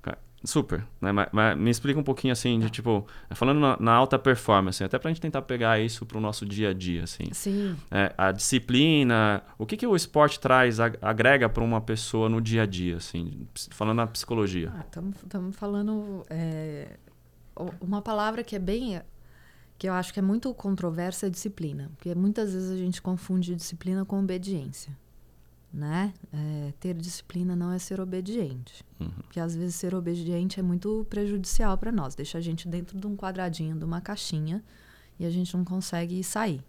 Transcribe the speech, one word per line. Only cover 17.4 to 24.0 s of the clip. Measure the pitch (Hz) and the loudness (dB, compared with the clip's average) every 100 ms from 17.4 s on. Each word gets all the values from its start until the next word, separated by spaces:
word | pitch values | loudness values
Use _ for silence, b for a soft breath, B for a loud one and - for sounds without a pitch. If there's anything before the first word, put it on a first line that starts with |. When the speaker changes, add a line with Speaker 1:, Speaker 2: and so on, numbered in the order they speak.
| - | -20
Speaker 2:
o-, | - 180 170 | -10 -10 -8
uma | 180 208 | -4 -4
palavra | 202 214 214 226 | -2 0 0 -2
que | 233 202 | -6 -4
é | |
bem, | 185 226 254 175 - - b b b b b - | -2 -2 -2 -6 -10 -20 b b b b b -6
que | 190 | -2
eu | |
acho | 180 180 | -2 -2
que | - | 0
é | |
muito | 190 220 262 | 2 2 -2
controversa | 247 196 190 175 160 175 180 196 | -6 -2 -2 -2 -2 -4 -2 -4
é | |
disciplina, | 175 214 196 160 143 139 151 | -4 -8 -6 -6 -6 -10 -10
porque | 175 | -4
muitas | 175 196 208 214 | 2 2 2 -2
vezes | 185 185 | -2 -4
a | 185 | -2
gente | 180 180 | -2 -2
confunde | - 180 - 185 175 | -2 -4 0 0 0
disciplina | 175 - 165 185 190 | -4 -6 -8 -2 -2